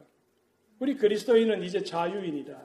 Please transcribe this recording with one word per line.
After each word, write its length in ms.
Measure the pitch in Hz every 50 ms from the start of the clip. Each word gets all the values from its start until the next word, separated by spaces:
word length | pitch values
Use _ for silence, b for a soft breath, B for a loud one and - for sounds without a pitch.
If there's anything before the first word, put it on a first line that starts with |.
| - _ _ _ _ _ _ _ _ _ _ _ _ _ _ _
우리 160 | 254 285 277 -
그리스도인은 640 | 208 208 214 208 - 254 233 226 226 220 208 185 175
이제 200 | 180 190 190 -
자유인이다. 720 | - 165 170 170 175 196 208 185 170 147 143 127 143 139 127 -